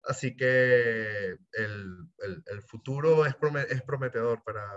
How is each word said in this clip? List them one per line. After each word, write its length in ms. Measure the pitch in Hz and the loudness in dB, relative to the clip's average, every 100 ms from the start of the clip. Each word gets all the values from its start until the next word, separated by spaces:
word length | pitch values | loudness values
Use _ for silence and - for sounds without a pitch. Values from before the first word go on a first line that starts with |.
Así 340 | - 135 131 127 | -8 -4 -6 0
que 920 | 127 127 127 123 117 113 107 104 95 | 4 6 6 6 6 0 -2 -4 -6
el, 60 | 87 _ 110 107 104 95 90 82 _ | -8 _ -6 -6 -6 -10 -14 -18 _
el, 240 | 101 82 - | -10 -10 -12
el 160 | 101 | -14
futuro 640 | - 110 131 139 156 156 147 | -14 -14 -8 0 4 4 4
es 100 | - | 0
prome-, 300 | 151 143 131 | -2 -2 -2
es 120 | 131 | -4
prometedor 600 | 135 135 127 117 117 113 | -4 -4 -4 -2 -2 -2
para, 220 | 110 107 101 | -6 -10 -10